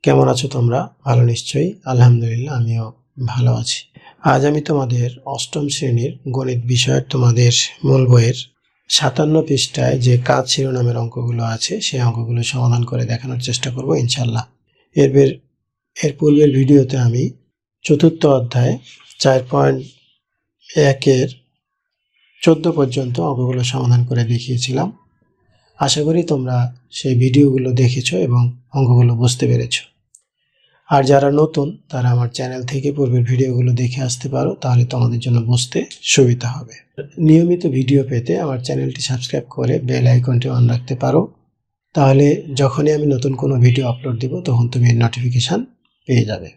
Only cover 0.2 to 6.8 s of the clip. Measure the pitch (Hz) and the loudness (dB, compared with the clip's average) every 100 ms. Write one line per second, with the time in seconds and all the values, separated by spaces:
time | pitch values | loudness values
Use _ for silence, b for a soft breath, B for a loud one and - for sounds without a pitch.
0.2 | 131 127 135 131 120 127 139 _ 135 123 | 2 0 -2 -2 0 0 -4 _ 0 2
1.2 | 120 117 - 139 175 208 131 127 123 120 | 2 0 -4 -4 -4 -4 -4 4 6 4
2.2 | 117 117 139 131 113 113 110 - _ - | 0 -6 -6 -4 -4 -4 -6 -14 _ -10
3.2 | 120 123 123 117 117 - - B B B | -6 0 0 0 -4 -8 -12 B B B
4.2 | 147 135 143 151 147 147 127 120 120 123 | 0 2 2 -2 -2 -4 -2 -2 -4 -6
5.2 | - 135 - 156 143 143 135 117 127 - | -12 -10 -8 -6 -6 -4 -2 -2 -2 -6
6.2 | 139 127 131 123 117 123 | -6 -6 -4 -4 -2 -2